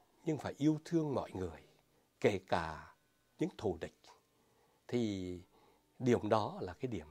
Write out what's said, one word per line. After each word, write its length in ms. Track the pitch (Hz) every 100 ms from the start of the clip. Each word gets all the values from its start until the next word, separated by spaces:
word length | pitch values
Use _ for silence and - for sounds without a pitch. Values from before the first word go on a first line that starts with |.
| _ _
nhưng 140 | 160 143
phải 160 | 95 -
yêu 200 | 147 151
thương 300 | - 170 151
mọi 160 | 113 -
người, 280 | 95 90 76 - _ _ _ _ -
kể 180 | 120 95
cả 560 | - 92 80 78 - - _ _ _ -
những 120 | 165 -
thù 200 | 104 82
địch. 140 | 78 _ - - _ _ _ _ _ _ -
Thì 520 | 120 110 95 90 90 - _ _ _ _ -
điểm 300 | 127 107 104
đó 300 | 110 113 196
là 120 | 92
cái 160 | - 127
điểm 180 | 95 76